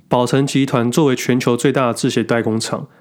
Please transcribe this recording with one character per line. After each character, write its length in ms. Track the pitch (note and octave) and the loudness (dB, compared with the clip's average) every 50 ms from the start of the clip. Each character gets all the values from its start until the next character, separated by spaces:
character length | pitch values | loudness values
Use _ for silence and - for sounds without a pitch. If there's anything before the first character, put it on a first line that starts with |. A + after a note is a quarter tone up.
| _ - | _ -2
宝 180 | - B2 B2 | 0 0 2
成 180 | A#2+ - C3+ C#3 | 2 2 0 0
集 220 | C3+ - C3+ C3+ | 0 0 0 0
团 240 | - - A#2+ A#2 B2 | 0 0 0 0 0
作 140 | A#2 E3+ D#3 | 2 2 2
为 100 | C#3 B2+ | 2 2
全 240 | - - - B2 B2+ | 0 0 0 0 0
球 180 | - B2+ A#2+ | 2 0 0
最 140 | A#2 - C#3+ | 2 2 0
大 160 | B2+ C#3 C3 | 2 2 0
的 80 | A#2+ A2+ | 0 -2
制 160 | - - B2+ | -2 -2 -2
鞋 140 | - B2 A2 | 0 0 0
代 180 | - A#2+ A#2 G#2+ | 0 0 0 0
工 160 | A#2 A2 A2+ | 0 -2 -2
厂， 300 | - - A#2+ - D3 - _ _ | -4 -4 -8 -8 -10 -12 _ _